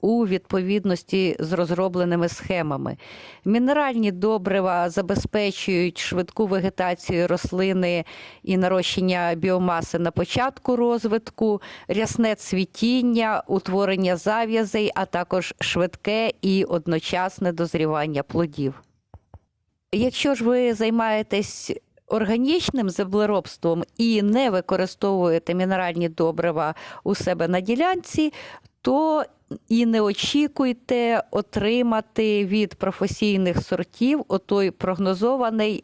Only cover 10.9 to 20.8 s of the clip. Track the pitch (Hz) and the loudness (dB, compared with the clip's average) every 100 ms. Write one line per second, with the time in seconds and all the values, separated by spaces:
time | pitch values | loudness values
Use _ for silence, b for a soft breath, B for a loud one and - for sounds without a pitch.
10.9 | 240 226 220 - - 220 202 B B B | 2 0 -2 -4 -2 0 0 B B B
11.9 | 202 220 - 226 208 - 185 185 - 226 | -2 -2 0 0 0 -2 -2 -2 0 0
12.9 | 254 240 233 220 208 - 196 - 185 202 | 2 2 2 2 -2 0 -2 0 0 2
13.9 | 190 185 175 - 220 220 226 214 214 208 | 2 2 0 0 0 0 0 0 0 -2
14.9 | - 190 175 175 185 170 - - - 175 | -2 -4 -4 -2 -2 -2 -6 -4 0 -2
15.9 | - - 214 226 - 190 190 185 170 156 | -2 -4 -2 -2 -2 0 2 2 -2 0
16.9 | 160 - 180 185 - 180 165 170 170 156 | -2 -2 -2 -2 -2 -2 -2 -2 0 0
17.9 | 156 156 143 - 170 170 147 135 135 - | 0 -2 -2 -4 -2 -2 -2 -4 -6 -16
18.9 | _ _ - _ - _ _ _ _ - | _ _ -20 _ -20 _ _ _ _ -6
19.9 | 214 247 - 277 254 233 247 247 214 | -2 -2 0 0 2 2 2 2 2